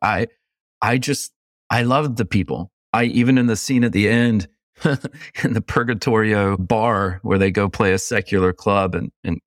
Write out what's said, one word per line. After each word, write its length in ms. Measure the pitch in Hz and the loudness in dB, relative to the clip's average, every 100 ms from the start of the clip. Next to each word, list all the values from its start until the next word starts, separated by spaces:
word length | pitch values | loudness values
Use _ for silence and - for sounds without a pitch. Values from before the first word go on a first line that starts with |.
I, 240 | 101 95 113 _ _ _ _ _ | -2 -2 -4 _ _ _ _ _
I 160 | 107 123 | -2 -2
just, 320 | 127 139 - _ _ _ - | -2 -4 -8 _ _ _ -4
I 120 | 117 | 0
love 320 | 120 135 151 117 | 2 0 0 -4
the 80 | |
people. 480 | 107 104 85 65 92 _ _ | -2 -2 -2 -6 -10 _ _
I, 120 | 113 | 0
even 340 | 120 120 120 131 | 0 2 4 4
in 80 | 120 | 2
the 80 | |
scene 300 | 107 - 131 | 0 -2 0
at 80 | 120 | 0
the 160 | 98 104 | 2 2
end, 400 | 117 120 107 92 _ _ | 2 2 0 -2 _ _
<laughs> 180 | - 160 135 - 151 - - | -4 -2 -2 -6 -16 -14 -6
in 80 | 139 | -2
the 100 | 110 | -2
Purgatorio 920 | - - 120 113 - 110 107 104 98 95 | -2 -2 -2 -2 0 2 2 2 2 0
bar 640 | 92 110 117 104 98 90 | 0 0 2 0 -2 -4
where 160 | 110 98 | -2 2
they 140 | 95 | 2
go 160 | 92 101 | 0 -2
play 240 | - 101 | 0 2
a 60 | 95 | 2
secular 540 | - 113 - 101 92 | 0 -4 -2 0 0
club 440 | 90 107 101 95 85 | 0 0 0 0 -4
and, 160 | - - | -8 -10
and 160 | - 82 | -8 -8